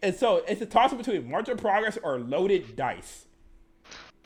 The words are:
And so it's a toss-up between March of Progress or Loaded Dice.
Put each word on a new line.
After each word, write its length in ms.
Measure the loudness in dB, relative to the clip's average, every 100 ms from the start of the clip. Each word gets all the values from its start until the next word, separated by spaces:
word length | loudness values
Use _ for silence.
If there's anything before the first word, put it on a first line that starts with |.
And 100 | -2
so 260 | 2 4 4 2
it's 120 | -4
a 60 | 2
toss-up 320 | 4 4 2
between 320 | -2 -2 -2
March 180 | -4 -4
of 100 | -2
Progress 380 | 0 2 0 -4
or 160 | -4 -4
Loaded 560 | -2 0 2 2 0
Dice. 520 | -4 -4 -4 -12 -20 -20 _ -20 -20 _ _ -20 -20 -20 _